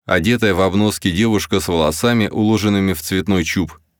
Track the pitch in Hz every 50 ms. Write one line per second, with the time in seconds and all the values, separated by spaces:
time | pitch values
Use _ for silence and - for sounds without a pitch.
0 | _ - 92 90 82 107 123 120 113 104 90 87 95 95 87 101 107 107 98 -
1 | - 98 87 90 110 113 107 98 - - - 95 - - 87 82 78 76 78 -
2 | - 120 120 113 104 - 76 98 107 107 110 98 95 107 101 98 98 95 90 -
3 | - - 95 92 80 104 98 90 82 - - 98 87 78 - - _ _ _